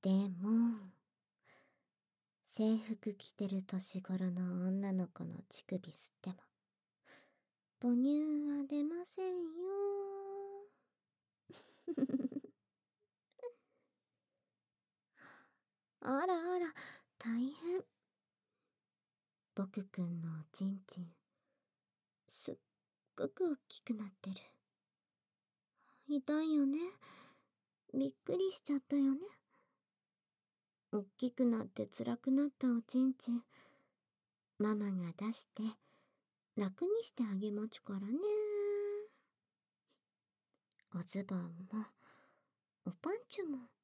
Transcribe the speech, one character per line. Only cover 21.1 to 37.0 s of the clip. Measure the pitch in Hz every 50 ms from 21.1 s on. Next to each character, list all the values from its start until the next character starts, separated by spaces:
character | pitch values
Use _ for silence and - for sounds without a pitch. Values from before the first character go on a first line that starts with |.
| - _ _ _ _ _ _ _ _ _ _ _ _ _ _ _ _ _ _ _ _ _ _ _
す | - - - -
っ | - - _ _ _ _ _ _ _ _ _ _ _
ご | - - -
く | - - 381 349 302
大 | 262 _ _
き | - - _
く | - 240
な | 214 208
っ | 196 190 _
て | - 196
る。 | 190 190 - - _ _ _ _ _ _ _ _ _ _ _ _ _ _ _ _ _ _ _ _ _ _ _ _ _ _ _ _ _ _ _ 277
痛 | 294 285 262 - 294 302 311
い | 320 311
よ | 302 285
ね。 | 269 269 302 339 359 381 - - - - - - - - _ _ _ _ _ _ _ _ _ _ _ -
び | 269 269 277
っ | 262 _ _
く | - - 359
り | 381 381
し | 370 -
ち | _ - 294
ゃ | 277
っ |
た | - _ 285 285
よ | 277 269 269
ね。 | 277 359 415 - - _ _ _ _ _ _ _ _ _ _ _ _ _ _ _ _ _ _ _ _ _ _ _ _ _ _ _ _ _ _
大 | - 214 202 196 _
き | _ - 254
く | 240 - 262
な | 240 233 220 220
っ | -
て | _ - 214 202
辛 | - - 226 233 233 233
く | - -
な | 262 269 285 294
っ |
た | - _ - 254
お | 240 233
ち | 233 - - 254
ん | 262 262 254
ち | - - -
ん、 | 240 240 - _ _ - - - _ _ _ _ _ _ _ _ _ _ _ _ _ _ _ _ _ _
マ | 208 214 214
マ | 208 208 202
が | 196 185 175 170 165
出 | - 202 214
し | 226 - - _
て、 | _ - 214 220 220 _ _ _ _ _ _ _ _ _ _ _ _ _ _ _ _ -
楽 | 202 190 190 - 339
に | 370 415 453